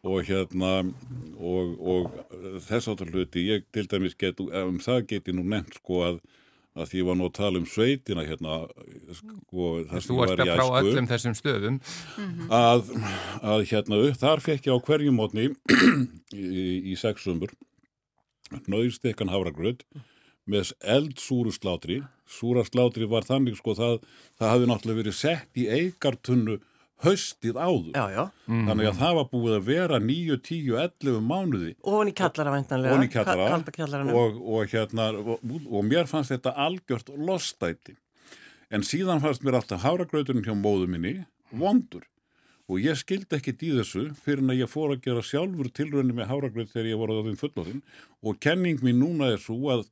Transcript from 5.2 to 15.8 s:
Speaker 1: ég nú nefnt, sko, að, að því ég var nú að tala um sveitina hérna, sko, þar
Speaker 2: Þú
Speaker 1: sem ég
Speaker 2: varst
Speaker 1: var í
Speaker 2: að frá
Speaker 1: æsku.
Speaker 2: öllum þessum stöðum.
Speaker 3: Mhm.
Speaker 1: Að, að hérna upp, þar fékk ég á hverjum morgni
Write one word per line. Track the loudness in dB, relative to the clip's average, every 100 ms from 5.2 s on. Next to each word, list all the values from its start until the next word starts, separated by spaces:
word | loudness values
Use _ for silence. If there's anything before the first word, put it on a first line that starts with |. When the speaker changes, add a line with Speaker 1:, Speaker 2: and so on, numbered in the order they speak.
| -4
Speaker 1:
ég | -4
nú |
nefnt, | -2 -4 -6 -16
sko, | -4 0 0
að, | -2 _ _ _ _ _ -10
að | -6
því | -2
ég | 0
var | 0
nú | -2
að |
tala | -2 -2 0
um | -2
sveitina | 2 2 2 -4 -6
hérna, | -6 -6 -6 -6 -8 -16 -20 -20 -18
sko, | -18 -18 -20 _ -4 -2 -2
þar | -4 -6
Speaker 2:
Þú | -2
Speaker 1:
sem | 2
ég |
Speaker 2:
varst | 2 4
Speaker 1:
var | 2
í |
Speaker 2:
að | 4
frá | 4
Speaker 1:
æsku. | 4 4
Speaker 2:
öllum | 2 2
þessum | 0 -2 -2
stöðum. | -2 0 0 -2 -6 -14 -14
Speaker 3:
Mhm. | -10 -8 -8 2
Speaker 1:
Að, | 6 8 8 4 -6 -4 -6 -8 -6
að | 0 2 2
hérna | 0 2 4 4
upp, | 4
þar | 4 4
fékk | 2 -2 2
ég | 2
á |
hverjum | 4 2 4 4
morgni | 2 0 -2 -2 4 6